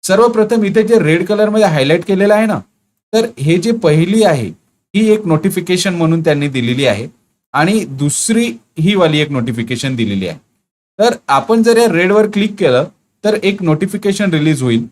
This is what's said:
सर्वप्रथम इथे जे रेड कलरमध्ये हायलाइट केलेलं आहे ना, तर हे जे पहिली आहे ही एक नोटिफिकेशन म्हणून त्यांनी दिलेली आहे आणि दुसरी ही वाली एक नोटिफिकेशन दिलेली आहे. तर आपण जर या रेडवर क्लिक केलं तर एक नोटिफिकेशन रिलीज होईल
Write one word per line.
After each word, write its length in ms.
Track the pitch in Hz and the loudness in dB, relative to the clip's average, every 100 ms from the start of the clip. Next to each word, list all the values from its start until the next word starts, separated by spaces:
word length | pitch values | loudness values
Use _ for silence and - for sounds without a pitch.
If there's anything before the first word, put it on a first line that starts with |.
सर्वप्रथम 600 | - 196 240 226 208 233 | -2 2 2 2 0 0
इथे 180 | 208 220 | 0 0
जे 160 | 220 226 | 2 2
रेड 280 | 156 165 180 | 2 0 0
कलरमध्ये 400 | 208 214 214 202 | 0 0 2 2
हायलाइट 380 | 156 135 170 | 2 2 0
केलेलं 300 | 175 196 202 | 0 0 2
आहे 120 | 214 220 | 2 2
ना, 140 | 160 - _ _ _ _ | -2 -8 _ _ _ _
तर 140 | 220 226 - | -2 -2 -4
हे 200 | 139 175 | 0 0
जे 140 | 175 | 0
पहिली 500 | 233 175 151 175 214 | 0 2 2 2 2
आहे 240 | 208 147 104 78 _ _ _ 202 | 2 2 -4 -10 _ _ _ 0
ही 140 | 220 | 2
एक 160 | 214 202 | 2 2
नोटिफिकेशन 680 | 156 185 185 175 180 190 | 0 0 -4 -2 -2 -2
म्हणून 260 | 175 165 165 | -2 0 0
त्यांनी 280 | 160 147 143 | 0 0 -2
दिलेली 380 | 131 117 123 135 | -2 -2 0 0
आहे 220 | 101 135 _ _ _ _ | -2 -6 _ _ _ _
आणि 320 | 135 160 214 | -2 0 0
दुसरी 680 | 160 135 143 - - 226 233 117 _ - | -2 -4 -4 -4 -2 0 -2 -6 _ -4
ही 140 | 160 | 0
वाली 240 | 202 165 151 | 2 2 2
एक 120 | 147 | -2
नोटिफिकेशन 680 | 139 120 117 113 123 135 127 | -4 -4 -6 -6 -6 -6 -4
दिलेली 320 | 107 98 92 | -4 -2 -6
आहे. 100 | 82 _ _ _ _ _ _ | -8 _ _ _ _ _ _
तर 160 | 220 240 - | 0 0 -2
आपण 340 | - - 226 | -2 2 2
जर 140 | 226 233 | 4 4
या 160 | 233 | 2
रेडवर 340 | 165 180 208 208 | 2 2 2 2
क्लिक 280 | 202 208 208 | 0 -4 -2
केलं 260 | 165 127 151 _ _ _ | 0 0 -2 _ _ _
तर 140 | 208 214 | -4 -2
एक 200 | 196 202 | -2 -2
नोटिफिकेशन 680 | 175 151 190 202 202 196 202 | -2 -2 -2 -4 -4 -2 0
रिलीज 320 | 165 151 151 | 0 0 0
होईल 240 | 127 117 117 | 0 -2 -2